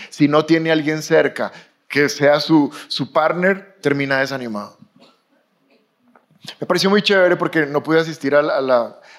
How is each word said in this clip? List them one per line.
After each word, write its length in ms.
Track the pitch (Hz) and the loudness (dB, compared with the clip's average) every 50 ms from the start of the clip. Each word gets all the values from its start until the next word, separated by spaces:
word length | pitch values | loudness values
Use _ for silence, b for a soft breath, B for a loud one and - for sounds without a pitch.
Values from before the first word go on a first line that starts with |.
| B B | B B
Si 180 | - - 147 | -2 0 2
no 180 | 143 147 151 156 | 2 2 2 2
tiene 260 | 156 165 165 160 160 | 2 0 0 2 0
alguien 320 | 160 156 143 151 156 156 147 | 0 0 0 -2 -4 -4 -2
cerca 480 | - 160 156 143 135 - - 110 95 B B B B B B _ | 0 2 2 2 2 -2 -4 -8 -8 B B B B B B _
que 220 | - - 139 147 139 | -4 -2 0 0 0
sea 300 | - - 143 143 147 151 | 0 0 2 2 2 2
su, 340 | 147 - 160 151 143 127 B B B | 2 2 4 4 4 2 B B B
su 240 | B - - 135 - | B -8 -8 -6 -4
partner, 680 | - 160 151 - - 175 180 190 196 196 - - _ _ | -2 0 0 0 0 0 0 0 0 -2 -6 -20 _ _
termina 380 | - 143 139 143 139 135 135 135 | -4 -2 -2 -2 -2 -2 -2 -2
desanimado. 580 | 139 135 139 131 123 117 107 101 101 - - _ _ _ _ _ _ _ _ _ _ _ _ _ _ _ _ _ _ _ _ _ _ _ _ _ _ _ _ _ _ _ _ _ B B B B | -2 -2 -4 -8 -8 -8 -8 -10 -12 -14 -18 _ _ _ _ _ _ _ _ _ _ _ _ _ _ _ _ _ _ _ _ _ _ _ _ _ _ _ _ _ _ _ _ _ B B B B
Me 60 | - | -4
pareció 240 | - 180 151 175 196 | -2 -2 0 2 2
muy 140 | 202 208 202 | 2 2 2
chévere 320 | - 202 190 180 175 175 | 2 2 4 4 4 2
porque 320 | 165 175 156 - 160 151 | 0 -2 -2 -2 -2 -2
no 160 | 139 147 143 - | 0 -2 -4 -2
pude 160 | 147 160 160 | 0 0 0
asistir 340 | 165 160 151 - 139 135 143 | 0 -2 -6 -6 -4 0 2
a 80 | 147 | 2
la, 160 | 151 156 156 | 2 0 -2
a 40 | 143 | -2
la, 380 | 135 131 127 120 113 107 - - B B B | 0 2 2 0 0 -2 -8 -18 B B B